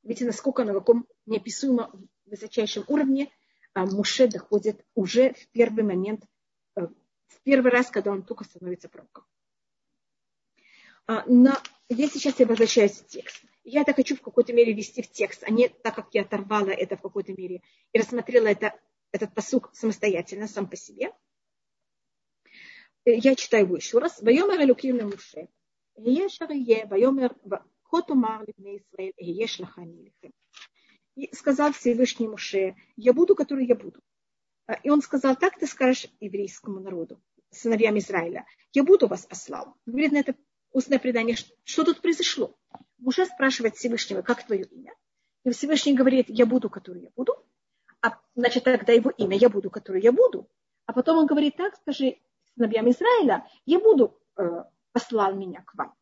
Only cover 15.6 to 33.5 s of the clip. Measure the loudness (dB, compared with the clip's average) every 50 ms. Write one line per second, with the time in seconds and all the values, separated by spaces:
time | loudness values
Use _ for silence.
15.6 | 2 0 _ _ -8 -8 -8 -8 -14 _ -4 -4 -2 -2 -8 -8 -6 -4 -2 -2
16.6 | -2 -2 -4 -4 -6 -6 -8 -12 -12 -10 _ -10 -10 -10 -12 -14 -12 -12 -12 -14
17.6 | _ _ _ _ _ _ 0 0 0 0 -6 -8 -8 0 2 2 2 2 0 0
18.6 | -2 -6 -6 _ _ _ _ _ _ _ -8 -8 -8 -6 _ -12 -6 -2 -4 -4
19.6 | -4 -4 _ -6 -6 -6 -4 -2 -4 -2 -2 -4 -6 -10 -12 -12 -12 -12 -10 -10
20.6 | -10 -10 -12 -18 -20 -20 -12 -10 -10 -10 -10 _ _ _ _ _ _ _ _ _
21.6 | _ _ _ _ _ _ _ _ _ _ _ _ _ _ _ _ _ _ _ -20
22.6 | -20 -20 -20 -20 _ _ _ _ _ 2 2 4 4 2 2 2 0 0 2 2
23.6 | 2 2 0 -6 -6 -2 0 0 0 0 -8 -2 2 2 2 4 2 0 2 2
24.6 | 4 4 2 2 0 -4 -4 -4 -4 -6 -10 -12 -16 -20 -20 -20 -20 _ _ _
25.6 | _ _ _ _ _ _ _ -6 -2 0 0 0 0 -4 -6 -10 -12 -8 -6 -6
26.6 | 2 2 0 0 0 -2 2 2 2 2 2 0 -2 -4 -4 _ _ -10 -10 -10
27.6 | _ _ _ _ _ _ -2 -2 -2 0 -2 0 0 -2 -6 -8 -12 -18 -18 _
28.6 | -18 -18 -18 -18 _ _ _ -12 -12 -12 -12 -12 -12 -10 -8 -6 -6 -8 -8 -12
29.6 | -14 -18 _ -20 -20 -20 -20 -20 -20 _ _ _ -20 -20 _ _ _ _ _ -20
30.6 | -20 _ _ _ _ _ _ _ _ _ _ -16 -16 -14 -16 -6 -2 -2 0 0
31.6 | 0 -2 -2 -2 -2 -2 2 2 0 0 0 -6 -8 -8 -8 -12 -12 -6 -4 -4
32.6 | -4 -4 -6 _ _ _ _ 0 2 2 4 4 4 4 4 2 2 -4